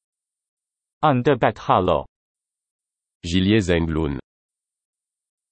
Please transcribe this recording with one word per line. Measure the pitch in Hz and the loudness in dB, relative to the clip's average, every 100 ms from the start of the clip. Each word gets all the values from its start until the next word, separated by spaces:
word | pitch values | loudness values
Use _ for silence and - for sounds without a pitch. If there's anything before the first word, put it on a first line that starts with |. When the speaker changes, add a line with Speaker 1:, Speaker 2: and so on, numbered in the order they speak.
| _ _ _ _ _ _ _ _ _ _ | _ _ _ _ _ _ _ _ _ _
Speaker 1:
Un | 151 131 | 0 2
débat | 123 135 131 110 - | 2 2 0 -2 0
halo. | 123 90 78 - _ _ _ _ _ _ _ _ _ _ _ | 0 2 0 -4 _ _ _ _ _ _ _ _ _ _ _
Speaker 2:
Jilie | 85 87 92 110 | -4 -2 2 2
Zenglun. | 90 85 82 78 80 67 - _ _ _ _ _ _ _ _ _ _ _ _ | 2 0 0 -2 -4 -6 -12 _ _ _ _ _ _ _ _ _ _ _ _